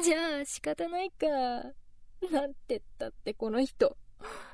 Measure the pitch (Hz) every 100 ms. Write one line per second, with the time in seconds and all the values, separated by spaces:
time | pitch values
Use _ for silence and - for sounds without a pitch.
0 | 339 320 330 285 285 - 302 302 339 349
1 | 381 - 311 277 254 240 254 - - -
2 | - - 359 311 285 285 - 226 - -
3 | 226 - - - - 233 269 - 554 -
4 | - - - - -